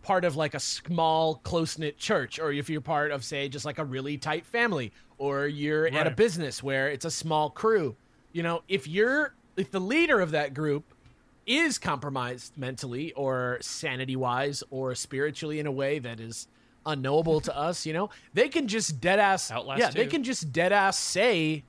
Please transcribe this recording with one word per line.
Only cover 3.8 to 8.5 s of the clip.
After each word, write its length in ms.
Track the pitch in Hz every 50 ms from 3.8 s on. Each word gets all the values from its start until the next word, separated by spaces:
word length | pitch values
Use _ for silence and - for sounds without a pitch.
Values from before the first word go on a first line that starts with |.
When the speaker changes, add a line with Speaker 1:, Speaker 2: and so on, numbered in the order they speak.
| 156
Speaker 1:
really 320 | 139 127 135 131 143 147 135
tight 280 | - 156 151 165 180
family, 480 | - - 233 233 233 196 143 123 101 - - - _ _ _
or 300 | 139 143 139 139 143 147
you're 400 | 147 143 143 147 151 156 156 165
at 60 | 165
a 160 | 156 160 160
Speaker 2:
Right. 40 | 131
Speaker 1:
business 480 | 113 214 233 165 175 165 135 117 - -
where 240 | 139 135 135 135 139
it's 160 | 147 127 -
a 80 | 165
small 380 | - - - 160 156 156 151 147
crew, 440 | - - - 220 226 208 165 127 107 _ _ _ _ _ _ _
you 100 | _ 170
know, 220 | 170 170